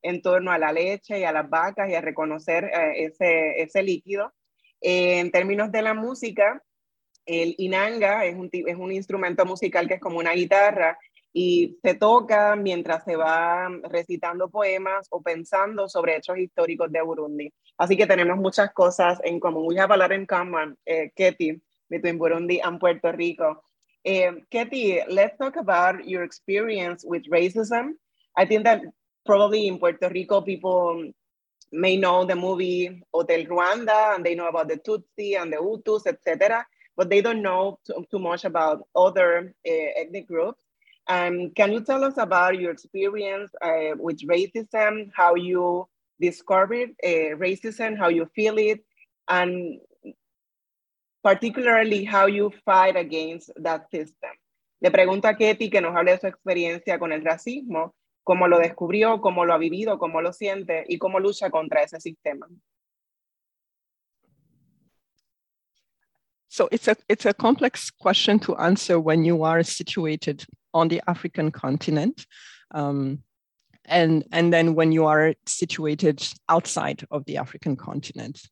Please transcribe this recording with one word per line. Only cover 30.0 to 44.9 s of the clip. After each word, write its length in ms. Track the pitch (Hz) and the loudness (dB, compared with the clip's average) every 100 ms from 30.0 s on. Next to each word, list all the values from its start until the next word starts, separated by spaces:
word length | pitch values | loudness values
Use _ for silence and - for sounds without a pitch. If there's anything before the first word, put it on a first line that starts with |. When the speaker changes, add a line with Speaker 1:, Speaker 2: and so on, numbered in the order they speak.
| 180 | -4
Speaker 1:
Rico, 320 | 180 180 202 | -4 0 0
people 680 | 202 185 185 180 175 170 151 - _ _ _ _ _ | 0 -6 0 0 0 -2 -8 -14 _ _ _ _ _
may 260 | 156 185 190 | -2 2 2
know 280 | 185 180 180 | 4 2 2
the 100 | 175 | 0
movie 680 | 185 185 185 180 180 180 _ | -2 -2 -2 -2 -4 -8 _
Hotel 300 | 165 160 165 | -4 0 0
Rwanda, 720 | 160 180 180 220 220 214 214 196 | 0 0 0 0 2 4 4 0
and 100 | 170 | -4
they 100 | 170 | -6
know 120 | 170 | -4
about 220 | 165 156 | -4 -4
the 80 | 156 | -6
Tutsi 600 | - 214 - - 202 196 | -4 -6 -6 -10 -4 -4
and 120 | 170 | -4
the 60 | 156 | -4
Hutus, 500 | 180 220 - 214 196 | -4 -6 -2 -2 -2
et 100 | - | -4
cetera, 420 | - 165 202 226 240 _ _ - | -4 2 2 2 -4 _ _ -4
but 140 | 180 | 2
they 120 | 202 | 2
don't 200 | 214 226 | 2 0
know 360 | 202 185 196 196 - | 0 0 -2 -4 -12
too, 200 | - 170 | -12 -8
too 100 | 202 | -6
much 260 | 175 170 190 | -4 -4 -2
about 420 | 165 160 151 - 175 | 0 0 0 -2 4
other, 580 | 185 185 175 170 180 _ 170 | 4 6 4 2 -2 _ -4
uh, 340 | 160 151 143 | -2 -2 -4
ethnic 260 | 160 190 - | -6 -10 -6
groups. 360 | 170 185 - _ _ _ _ - | -4 -4 -6 _ _ _ _ -4
Um, 440 | 180 175 175 180 | -2 0 -2 -4
can 200 | - 202 | 2 2
you 100 | 220 | 2
tell 220 | 220 269 | -2 0
us 140 | 269 269 | 0 -2
about 420 | 208 180 180 185 | 0 4 4 2
your 120 | 180 | -4
experience, 800 | 156 _ 196 196 208 202 196 202 - | -6 _ -4 -4 -4 -6 -8 -10 -8
uh, 340 | 170 160 156 151 | -2 -2 -2 -4
with 240 | 170 151 143 | -6 -8 -2
racism, 840 | 175 190 226 220 220 214 | 0 0 -6 -6 0 0